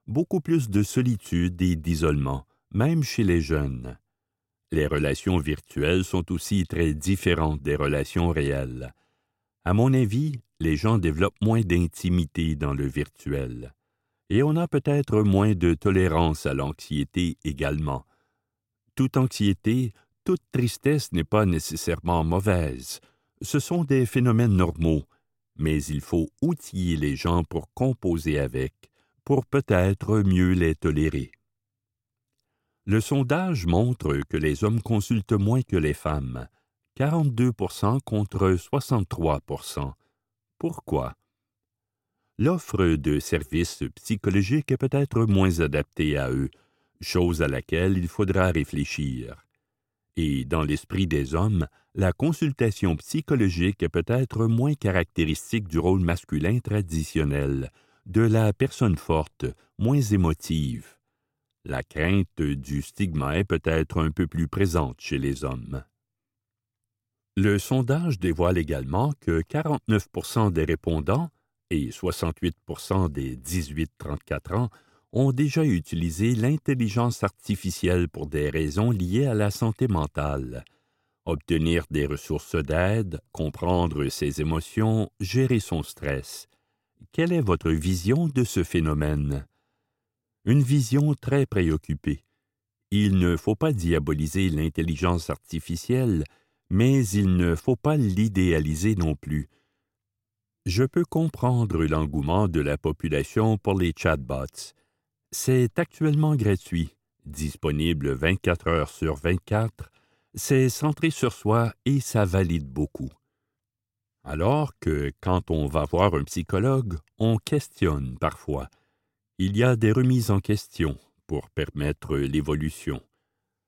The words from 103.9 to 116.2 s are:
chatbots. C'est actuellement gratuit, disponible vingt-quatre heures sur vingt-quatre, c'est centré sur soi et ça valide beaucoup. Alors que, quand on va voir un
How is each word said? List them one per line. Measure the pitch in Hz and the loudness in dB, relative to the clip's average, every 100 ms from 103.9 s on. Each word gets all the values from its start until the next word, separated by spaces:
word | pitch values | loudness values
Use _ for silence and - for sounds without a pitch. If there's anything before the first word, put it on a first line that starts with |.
chatbots. | - 90 76 62 67 65 - - - _ _ _ _ _ | 0 0 0 -2 -8 -8 -12 -20 -20 _ _ _ _ _
C'est | - - 131 123 - | -6 0 2 2 0
actuellement | 170 - 156 147 151 147 | -4 -2 0 2 2 2
gratuit, | 104 95 - 85 78 - _ _ 73 | 2 0 0 -2 -4 -8 _ _ -14
disponible | 71 76 - 78 73 82 78 69 | -8 -6 -4 -2 0 0 0 -2
vingt-quatre | 65 78 95 - 87 - | 0 0 0 0 -2 0
heures | 82 71 | 0 -2
sur | - 80 71 | -4 -4 -2
vingt-quatre, | 85 92 - 107 113 - - _ _ _ _ | -2 -2 0 -2 -2 -6 -18 _ _ _ _
c'est | - - 131 131 | -12 0 2 2
centré | - 151 147 165 | 0 -2 0 -2
sur | - 123 | 0 -2
soi | - 104 113 117 - | -2 0 2 2 -2
et | - 139 | 0 0
ça | - 117 | 0 0
valide | 101 95 87 82 69 | 2 2 2 0 -2
beaucoup. | 65 73 - 67 - _ _ _ _ _ _ _ _ _ _ | -4 -4 -4 -10 -12 _ _ _ _ _ _ _ _ _ _
Alors | - 76 95 147 147 - | -8 -2 2 2 0 -4
que, | - 76 71 - | -2 -2 -2 -4
quand | - 87 - | 0 0 2
on | 80 71 | -2 0
va | 73 | 0
voir | 73 85 98 | 0 2 2
un | 80 | 2